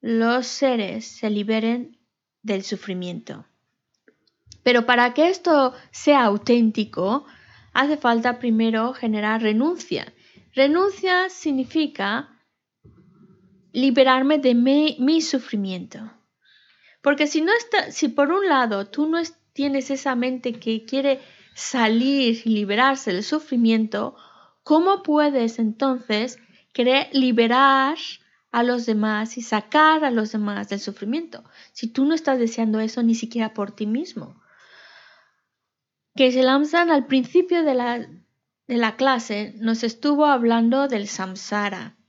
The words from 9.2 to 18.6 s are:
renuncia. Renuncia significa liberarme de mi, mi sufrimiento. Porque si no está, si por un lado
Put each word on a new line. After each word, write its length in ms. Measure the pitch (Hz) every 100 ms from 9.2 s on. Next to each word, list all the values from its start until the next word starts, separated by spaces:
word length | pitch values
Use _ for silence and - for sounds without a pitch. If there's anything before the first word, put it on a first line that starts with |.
| 214 220
renuncia. 680 | 220 214 285 349 - 160 - _ _ _ _ -
Renuncia 760 | 277 320 392 392 381 359 370
significa 1040 | 370 320 269 254 320 294 - 196 226 - _ _ _ _ _ _ _ _ _ - _ _ _ _
liberarme 680 | - 269 254 262 254 262 302
de 160 | 262 240
mi, 400 | 247 277 302 -
mi 220 | 254 320
sufrimiento. 920 | 320 269 - 214 196 180 180 - 220 _ _ _ _ _ _ _ _ _
Porque 240 | - 285 294
si 140 | 311
no 100 | 320 453
está, 360 | 453 415 -
si 160 | - 294
por 240 | 226 285
un 180 | 370 392
lado 380 | 285